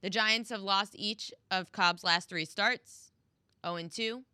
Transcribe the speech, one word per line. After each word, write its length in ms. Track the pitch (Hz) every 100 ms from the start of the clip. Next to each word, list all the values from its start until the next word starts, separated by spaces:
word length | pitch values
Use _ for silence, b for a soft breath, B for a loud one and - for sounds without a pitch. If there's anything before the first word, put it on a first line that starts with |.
The 80 | 190
Giants 400 | 196 214 220 226
have 120 | 220
lost 340 | 196 196 202 -
each 360 | 208 214 - - _
of 220 | 190 180
Cobb's 320 | - 180 175 -
last 240 | 170 -
three 160 | 175 156
starts, 680 | - 208 247 - - - _ _ _ _ _ -
oh 100 | 170
and 160 | 165
two 320 | - 226 233 262